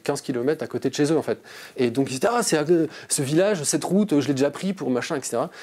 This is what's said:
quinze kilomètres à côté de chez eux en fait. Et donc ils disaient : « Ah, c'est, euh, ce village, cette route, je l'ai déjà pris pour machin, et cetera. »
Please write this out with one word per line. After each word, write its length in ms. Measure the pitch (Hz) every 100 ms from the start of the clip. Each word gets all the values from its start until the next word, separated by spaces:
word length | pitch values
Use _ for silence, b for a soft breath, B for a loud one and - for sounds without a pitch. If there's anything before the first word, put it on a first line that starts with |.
quinze 180 | - 143
kilomètres 420 | - 123 131 156
à 40 | 120
côté 240 | 123 135
de 40 |
chez 180 | 135 147
eux 40 | 160
en 60 |
fait. 160 | 120 107 B B B -
Et 140 | 123
donc 200 | 123 135
ils 80 | 127
disaient : « 100 | 202
Ah, 120 | 240
c'est, 160 | - 156
euh, 280 | 151 175 156 B B
ce 140 | -
village, 400 | 135 156 196 196
cette 220 | 139 151
route, 360 | - 190 208 143
je 60 | 131
l'ai 80 |
déjà 160 | 135 139
pris 220 | - 185
pour 180 | 185 135
machin, 260 | 123 120 151
et 60 |
cetera. » 280 | - 117 160 B